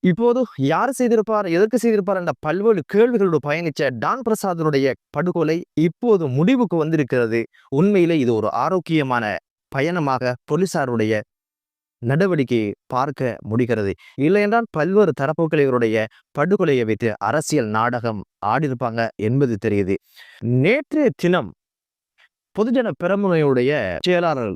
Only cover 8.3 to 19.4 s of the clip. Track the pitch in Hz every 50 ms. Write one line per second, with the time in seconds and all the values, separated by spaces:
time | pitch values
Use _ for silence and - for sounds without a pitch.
8.3 | 120 110 104 104 - 113 127 151 190 185 160 - 165 156 143 131 123 120 113 107
9.3 | 98 85 _ _ _ _ _ _ - 139 135 160 175 180 156 139 131 127 127 123
10.3 | 123 - _ - 151 156 190 185 - 175 143 127 120 113 110 107 110 107 107 _
11.3 | _ _ _ _ _ _ _ _ _ _ _ _ _ _ - 117 131 151 190 196
12.3 | 180 156 135 120 123 117 110 104 101 _ _ _ - 123 131 147 135 - 135 127
13.3 | 110 - - - 107 117 123 117 120 110 104 98 90 _ - - - - 131 156
14.3 | 185 208 208 208 208 233 233 - - 160 151 170 190 208 214 175 143 - 139 135
15.3 | 156 - 165 160 160 156 143 135 123 123 120 113 110 110 107 113 _ - _ _
16.3 | _ - 143 175 196 208 185 160 143 127 120 107 110 101 - 113 104 - - 104
17.3 | 123 151 151 - - 151 123 107 107 110 113 120 120 120 110 120 110 104 92 _
18.3 | _ _ - 101 113 131 160 147 131 120 131 117 113 117 117 110 - _ 104 110
19.3 | 120 135